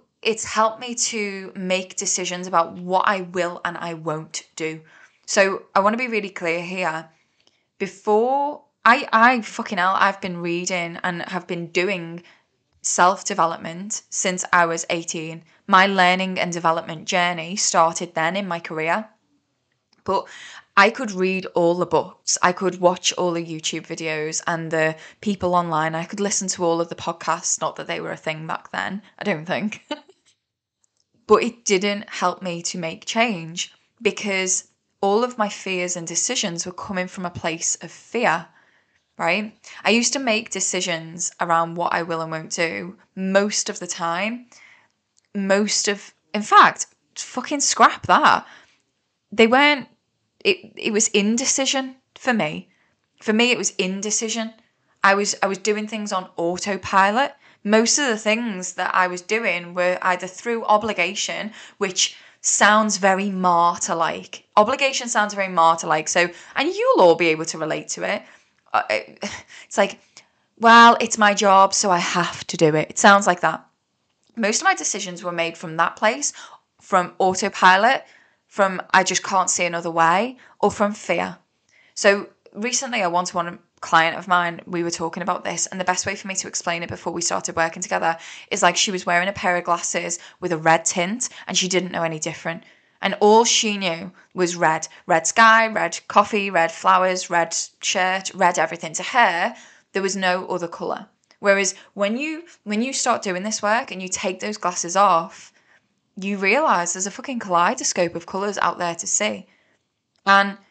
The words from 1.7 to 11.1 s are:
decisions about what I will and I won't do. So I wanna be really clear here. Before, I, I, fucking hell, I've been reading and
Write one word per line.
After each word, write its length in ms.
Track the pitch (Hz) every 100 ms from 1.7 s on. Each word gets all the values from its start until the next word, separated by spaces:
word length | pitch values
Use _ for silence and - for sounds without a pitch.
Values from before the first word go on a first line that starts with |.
| 185 185 -
decisions 500 | 190 - 175 180 185
about 320 | 175 165 185
what 240 | 180 185 -
I 140 | 196
will 400 | 180 180 170 175
and 140 | 175 170
I 160 | 170
won't 540 | 160 160 156 160 - - -
do. 260 | 160 160 160 - _ _ -
So 380 | 208 196 - - 196
I 60 |
wanna 160 | 202 233
be 100 | 247
really 240 | 220 190
clear 320 | - 175 170
here. 440 | 175 185 170 160 160 _ _ _ _ _ _ -
Before, 840 | 196 - 214 214 240 277 285 294 _ _
I, 240 | 220 269 -
I, 280 | 220 240 254
fucking 360 | 214 - - 190
hell, 180 | 185 190
I've 200 | 196 196
been 180 | 190 175
reading 600 | 175 170 180 185 170 170
and 180 | 180